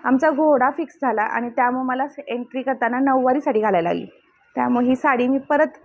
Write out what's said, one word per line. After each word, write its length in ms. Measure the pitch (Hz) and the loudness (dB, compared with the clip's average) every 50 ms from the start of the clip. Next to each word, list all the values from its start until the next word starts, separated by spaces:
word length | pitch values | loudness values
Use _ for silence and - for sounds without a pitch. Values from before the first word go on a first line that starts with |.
| - | -2
आमचा 260 | - 262 262 311 311 | 0 0 2 2 2
घोडा 400 | 302 262 311 302 294 254 247 269 | 2 2 2 4 4 4 2 2
फिक्स 260 | - - 320 262 - - | 0 -2 -8 -10 -8 -6
झाला 200 | - 254 214 214 | -4 -2 -2 -2
आणि 280 | 208 226 - 226 240 240 | -2 -2 -2 -4 -6 -4
त्यामुळे 340 | 233 269 247 247 247 254 262 | -2 0 0 0 0 -2 -4
मला 220 | 254 254 262 269 285 285 - 285 - | -4 -2 -4 -4 -6 -8 -12 -10 -8
एंट्री 340 | 233 247 240 240 - 262 | -8 -8 -8 -8 -8 -6
करताना 380 | 247 269 262 233 247 226 240 254 | -4 -4 -4 -2 -2 -2 0 0
नऊवारी 420 | 269 277 262 262 254 262 254 294 | 0 2 2 2 2 2 0 0
साडी 180 | 294 302 226 214 | 0 0 0 0
घालायला 300 | 214 214 196 175 165 170 | 0 2 2 2 0 0
लागली. 160 | 175 175 165 185 - _ _ _ _ _ _ _ - | -2 -4 -6 -10 -16 _ _ _ _ _ _ _ -6
त्यामुळे 300 | 254 247 247 247 240 247 | -4 -2 0 0 0 2
ही 100 | 247 262 | 2 0
साडी 320 | 254 - 302 262 233 247 254 | 0 2 0 0 2 2 0
मी 100 | 269 269 | 0 -2
परत 300 | 269 - 294 285 311 302 - - | -2 0 0 0 0 0 -2 -10